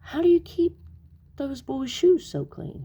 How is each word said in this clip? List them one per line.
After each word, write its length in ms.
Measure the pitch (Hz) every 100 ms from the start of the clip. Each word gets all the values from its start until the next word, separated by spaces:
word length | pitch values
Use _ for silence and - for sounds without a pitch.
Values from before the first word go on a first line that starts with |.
How 220 | - 294
do 60 | 349
you 120 | 349
keep 360 | - - 339 - - - - - _ -
those 260 | 277 262
boys 280 | - 269 262
shoes 360 | - 349 359 -
so 180 | 143
clean? 400 | 143 - - -